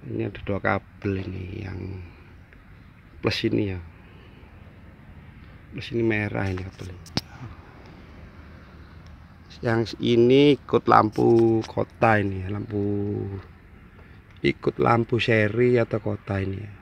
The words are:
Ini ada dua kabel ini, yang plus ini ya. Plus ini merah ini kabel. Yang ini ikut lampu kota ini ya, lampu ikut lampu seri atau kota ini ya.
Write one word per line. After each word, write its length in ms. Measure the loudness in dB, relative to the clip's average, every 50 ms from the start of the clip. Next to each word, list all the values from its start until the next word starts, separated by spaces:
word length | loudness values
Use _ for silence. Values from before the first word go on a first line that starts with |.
| -10 -8
Ini 240 | -6 -6 -6 -6
ada 80 | -8 -10
dua 160 | -6 -6 -6
kabel 640 | -2 0 0 0 0 -2 -8 -20 -8 -4 -4 -4 -4
ini, 480 | -4 -8 -10 -10 -10 -10 -12 -12 -10 -10
yang 320 | -10 -10 -10 -10 -10 -12 -14 -16 -20 -20 -20 -20 -20 -20 -20 -20 -20 -20 -20 -20 -20 -20 -20 -20 -20 -20 -20 -20 -20 -4
plus 240 | -4 -4 -2 0 -2
ini 320 | -2 0 0 -2 -2 -6
ya. 40 | -8 -12 -16 -20 -20 -20 -20 -20 -20 -20 -20 -20 -20 -20 -20 -20 -20 -20 -20 -20 -20 -20 -20 -20 -20 -20 -20 -20 -20 -20 -20 -20 -20 -20 -20 -20 -20 -20 -16 -14
Plus 160 | -14 -12 -6
ini 80 | -4 -2
merah 480 | 0 0 0 0 -2 -2 -2 -4 -4 -2
ini 160 | -4 -6 -8
kabel. 320 | -10 -12 -14 -14 -14 -14 -16 -18 -12 -12 -12 -12 -12 -18 -16 -16 -16 -16 -18 -20 -20 -20 -20 -20 -20 -20 -20 -20 -20 -20 -20 -20 -20 -20 -20 -20 -20 -20 -20 -20 -20 -20 -20 -20 -20 -20 -20 -20 -20 -20 -20 -20 -20 -20 -20 -20 -20 -18 -6
Yang 400 | -2 0 0 0 0 -2 -4 -4
ini 560 | 0 2 4 6 6 6 8 6 8 6 4
ikut 320 | 4 0 0 0 0 4 6
lampu 720 | 6 6 6 4 2 2 4 6 6 6 6 4 2 0 -2 -4
kota 560 | -4 -6 -6 -6 -2 2 4 4 4 4 2
ini 160 | 0 -4 -6
ya, 160 | -8 -6 -6
lampu 240 | -8 -8 -6 -4 -4 -2 -2 -2 -2 -2 -4 -4 -4 -6 -6 -8 -10 -14 -16 -20 -20 -20 -20 -20 -20 -20 -20 -20 -20 -20 -20 -20 -20 -20 -20 -18 -2
ikut 400 | -2 -2 -2 0 -4 -4 0 2
lampu 400 | 2 4 4 2 2 0 0 -2
seri 560 | 2 2 2 2 2 2 2 2 2 2 4
atau 240 | 2 2 0 -2 -4
kota 400 | -4 -4 -6 -6 -6 -4 -4 -4
ini 160 | -2 -4 -6
ya. 160 | -8 -12 -14 -16 -18